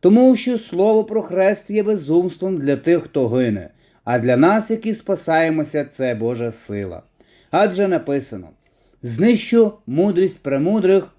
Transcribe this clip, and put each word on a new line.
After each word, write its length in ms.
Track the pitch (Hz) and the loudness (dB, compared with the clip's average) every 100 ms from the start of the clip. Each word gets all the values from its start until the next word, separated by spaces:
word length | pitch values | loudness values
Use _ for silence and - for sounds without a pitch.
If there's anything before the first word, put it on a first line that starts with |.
Тому 360 | 180 220 254 247 | 6 6 6 4
що 220 | 240 240 | 0 -4
слово 460 | 226 175 202 220 | -6 -2 2 2
про 180 | 220 220 | 0 -4
хрест 480 | - 180 190 202 - | -4 0 0 0 -4
є 120 | 208 | -4
безумством 760 | 202 208 139 165 175 - 190 185 | -2 -2 0 0 0 -4 -6 -4
для 180 | 139 135 | -2 -2
тих, 260 | 160 170 | 0 0
хто 260 | 165 143 123 | 0 -2 0
гине, 420 | 123 123 104 82 _ _ _ | 0 0 -2 -8 _ _ _
а 140 | - 120 | -4 -2
для 180 | 117 123 | 2 4
нас, 340 | 160 214 220 | 4 2 -2
які 240 | 226 220 | -6 -6
спасаємося, 880 | 214 - 196 - 160 165 156 151 151 | -8 -4 -6 0 0 0 -2 -4 -6
це 300 | 139 - 131 | -6 -6 -4
Божа 380 | 113 113 120 117 | -2 -4 -4 -8
сила. 500 | 113 - 101 95 87 _ _ _ _ _ | -10 -10 -8 -8 -12 _ _ _ _ _
Адже 380 | 165 208 180 196 | 0 0 0 -2
написано: 600 | 175 - 143 - 104 85 _ _ _ _ _ | -2 -2 -6 -6 -16 -18 _ _ _ _ _
«Знищу 680 | 120 113 208 226 - 233 214 208 - | -10 0 2 2 2 2 2 0 -8
мудрість 560 | 135 196 175 185 185 | -2 0 2 0 -2
премудрих 720 | 143 135 156 214 185 190 175 | -4 -2 0 0 2 2 0